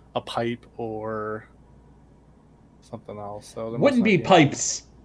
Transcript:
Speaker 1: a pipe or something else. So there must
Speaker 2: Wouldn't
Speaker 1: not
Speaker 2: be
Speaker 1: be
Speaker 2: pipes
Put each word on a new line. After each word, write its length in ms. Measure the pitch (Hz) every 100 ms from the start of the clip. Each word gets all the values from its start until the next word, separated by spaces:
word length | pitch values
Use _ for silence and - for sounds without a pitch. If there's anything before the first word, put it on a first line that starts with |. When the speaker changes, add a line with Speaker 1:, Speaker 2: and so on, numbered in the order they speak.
| - 123
Speaker 1:
a 60 |
pipe 440 | - - 120 120 - -
or 680 | 117 110 110 110 107 107 - - - - - - - - _ _ _ - - -
something 360 | - 113 - 104
else. 300 | 104 104 -
So 220 | - 113
there 20 |
must 80 | 117
Speaker 2:
Wouldn't 180 | 226 247
Speaker 1:
not 60 | 214
Speaker 2:
be 120 | 185
Speaker 1:
be 60 |
Speaker 2:
pipes 600 | - 180 143 - - - - -